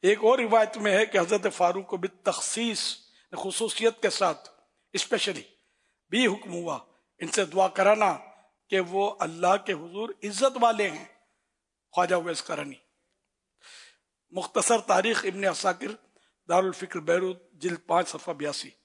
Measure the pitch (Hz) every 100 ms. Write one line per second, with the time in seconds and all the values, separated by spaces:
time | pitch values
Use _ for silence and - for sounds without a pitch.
0 | 185 208 220 262 226 226 214 220 208 196
1 | 214 202 170 208 196 - 180 185 190 185
2 | 170 _ - 170 - - 233 214 - -
3 | _ _ _ 190 190 - 220 - 226 220
4 | 202 - 185 156 - _ _ _ _ 190
5 | - 214 - 90 - _ _ _ _ _
6 | _ 202 247 202 202 175 170 131 - _
7 | _ _ 165 - 185 175 190 196 196 214
8 | 208 143 - - _ _ _ 190 175 190
9 | 202 - 165 165 180 196 196 170 170 190
10 | 220 - 208 196 262 254 233 220 196 151
11 | - _ _ _ _ _ _ _ _ -
12 | 175 180 170 160 - 151 147 127 _ _
13 | _ _ _ _ _ _ - - - _
14 | _ _ _ 185 175 226 - 233 - 190
15 | 208 226 196 190 196 160 196 175 - 220
16 | _ _ _ _ - 175 190 170 185 175
17 | 156 170 185 180 _ 151 170 170 - 170
18 | 170 156 - 151 147 139 139 _